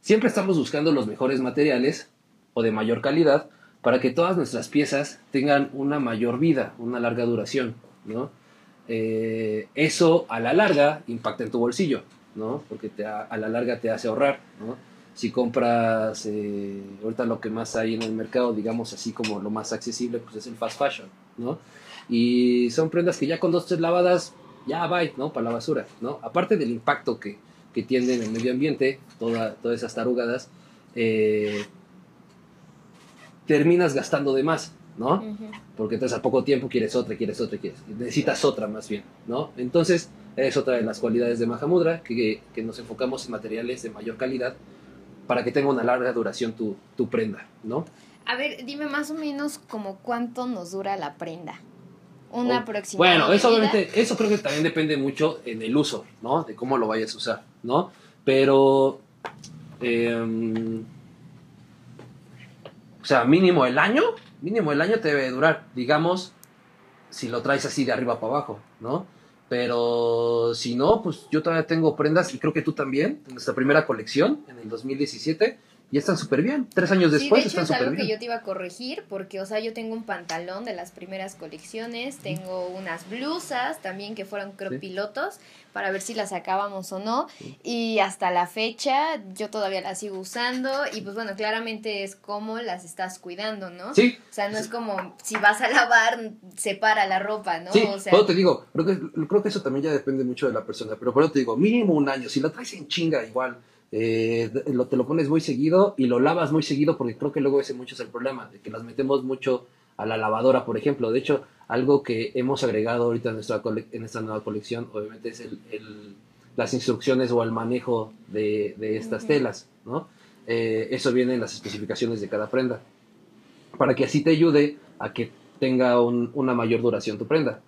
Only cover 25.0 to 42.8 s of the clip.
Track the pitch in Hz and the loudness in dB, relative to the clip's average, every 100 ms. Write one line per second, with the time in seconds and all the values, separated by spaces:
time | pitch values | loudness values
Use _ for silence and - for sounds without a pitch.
25 | 165 - 131 127 117 117 - 120 - - | -2 -4 -6 -2 -2 -2 -2 -2 -4 -10
26 | 117 - 113 131 185 202 127 117 131 143 | -8 -8 -2 -2 2 2 0 -2 0 -2
27 | - 117 104 101 - - - - - 131 | -2 -6 -8 -14 -20 -20 -8 -6 0 0
28 | 123 123 110 113 123 127 151 143 135 131 | 2 0 -2 -2 -2 0 0 2 0 -2
29 | - - 117 117 110 - 120 117 117 120 | -14 -6 -2 -2 -2 -4 -4 -4 -4 -4
30 | 117 123 117 123 - - - - _ - | 0 0 0 -4 -8 -20 -20 -20 _ -2
31 | 113 110 107 107 104 104 104 - - - | 0 4 2 2 0 -4 -8 -14 -20 -20
32 | - - - - - - - - - - | -20 -20 -20 -20 -20 -20 -20 -20 -20 -20
33 | - - - - - 151 151 175 175 135 | -20 -20 -20 -20 2 4 6 6 4 0
34 | - 143 139 135 147 160 - - - - | 0 0 2 2 2 0 -4 -16 -20 -6
35 | 120 190 220 208 214 - - - 110 113 | 0 0 0 -12 -14 -16 -18 -6 -4 0
36 | 127 117 127 127 127 135 127 123 110 123 | -2 0 2 2 2 0 2 -2 0 -2
37 | 113 107 107 - 113 107 95 - - 107 | -2 -4 -4 -4 -6 -6 -10 -12 -16 -10
38 | 123 147 147 127 143 - 107 107 - 104 | -4 0 0 2 0 0 -6 -6 -8 -10
39 | - - - 123 151 - 123 170 165 170 | -10 -20 -8 -6 -6 -8 0 2 4 2
40 | - - - - 135 143 131 123 110 107 | 0 -18 -12 -2 0 2 2 0 0 -2
41 | 117 117 120 117 117 117 107 180 165 165 | 0 2 2 0 -2 -2 2 4 4 0
42 | - 120 110 107 - - 113 110 | -4 0 0 -2 -8 -8 -8 -10